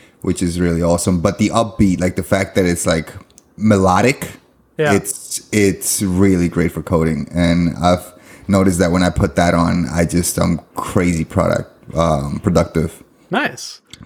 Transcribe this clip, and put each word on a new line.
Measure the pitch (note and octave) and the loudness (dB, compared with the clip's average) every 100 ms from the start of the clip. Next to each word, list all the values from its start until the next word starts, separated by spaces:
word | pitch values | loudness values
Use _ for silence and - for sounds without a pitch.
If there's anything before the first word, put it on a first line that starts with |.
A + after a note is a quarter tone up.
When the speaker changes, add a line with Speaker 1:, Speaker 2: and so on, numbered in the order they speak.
| - _ | -20 _
Speaker 1:
which | - F2 | -6 -2
is | F2+ E2 | -2 0
really | F2 E2 | 0 2
awesome. | E2+ F2 - F2+ | 2 2 2 0
But | G2 - | 0 0
the | G#2 | 0
upbeat, | A2+ A2+ - G2+ E2+ | 0 -2 2 2 2
like, | F#2 F#2 | -2 -2
the | |
fact | F2+ G2 G2 - | -2 -2 0 0
that | F2+ | 0
it's, | F2 | 0
like, | F#2 E2 D#2 - - - _ - | 0 -2 -4 -16 -20 -20 _ -2
melodic, | G#2+ G2+ F#2+ F#2 A#2+ C#3+ - - _ _ _ - | 2 4 4 4 2 0 -8 -12 _ _ _ -4
Speaker 2:
Yeah. | D3+ | 0
Speaker 1:
it's, | G2 - - - - - | 0 -2 -12 -10 -12 -4
it's | G#2+ G2 E2+ - - | 2 2 0 -4 -4
really | G2+ F2+ G2 F2+ F2 | -2 2 4 4 0
great | E2+ E2 | 0 -2
for | E2 | -4
coding. | - E2+ D#2+ D2+ C#2+ | -2 0 0 -2 -4
And | E2+ E2+ E2+ F2 C2 | 0 2 2 0 0
I've | F2 C#2+ - - - - - | 0 0 -4 -20 -20 -16 0
noticed | G2 F#2+ E2+ | 2 4 2
that | F2+ | 2
when | F#2 | 2
I | F2+ | 2
put | - G2+ - | 2 0 2
that | F2 | 2
on, | E2+ E2+ F2 D2+ | 2 2 0 -2
I | D#2+ | 0
just, | E2+ F2 F2 - | 0 0 -2 -2
I'm | F2 F2 - | -2 -2 -6
crazy | - - G#2 F2 E2 | -12 -4 0 0 0
product, | D#2+ F#2 E2+ E2 - - - - | -2 0 0 0 -4 -16 -8 -2
um, | E2 D2 C#2+ C#2+ | 0 0 -2 -4
productive. | - E2+ F2 E2 D#2 - - _ _ | 0 2 2 0 -2 -6 -20 _ _
Speaker 2:
Nice. | G3+ C#4+ - - - _ - | -4 -4 -6 -16 -18 _ -20